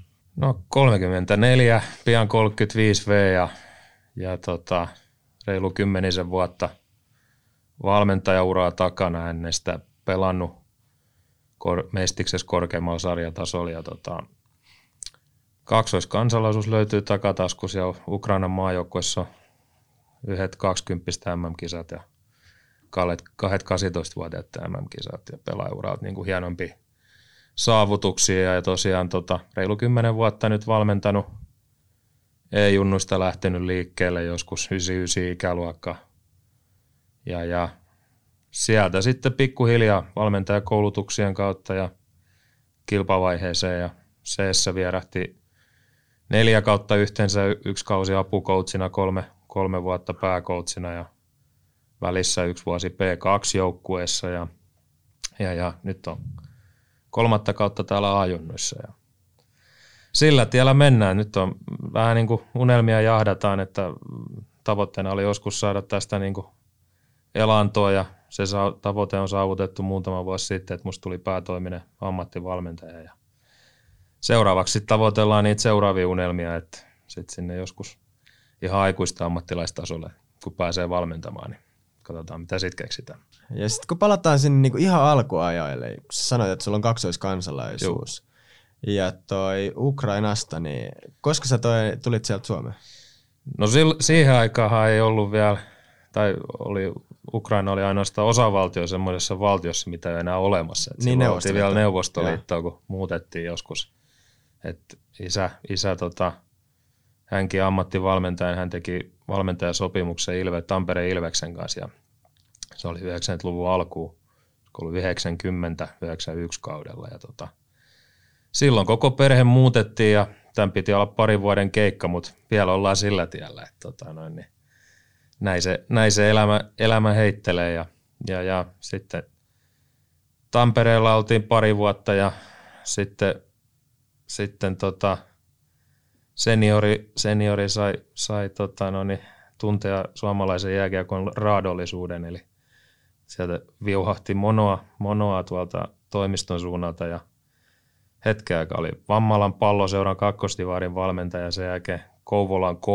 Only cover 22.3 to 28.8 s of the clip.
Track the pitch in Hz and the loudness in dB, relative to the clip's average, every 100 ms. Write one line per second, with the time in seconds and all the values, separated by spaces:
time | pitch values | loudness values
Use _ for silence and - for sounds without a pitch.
22.3 | _ _ _ _ _ _ 92 90 85 - | _ _ _ _ _ _ -2 -2 -2 -10
23.3 | - 98 98 - 92 95 85 80 90 82 | -6 -2 -2 -2 -2 -2 -4 -6 -10 -10
24.3 | 85 - - 85 92 - - - - - | -12 -12 -12 -8 -8 -10 -12 -14 -14 -16
25.3 | - - - 95 95 98 98 101 95 92 | -14 -8 -6 -6 -8 -8 -8 -8 -8 -4
26.3 | 92 90 87 87 - _ _ _ _ _ | -4 -4 -8 -10 -12 _ _ _ _ _
27.3 | _ _ - 120 110 101 104 98 - - | _ _ -4 2 4 4 2 0 2 2
28.3 | 92 92 90 92 92 | 2 2 2 0 0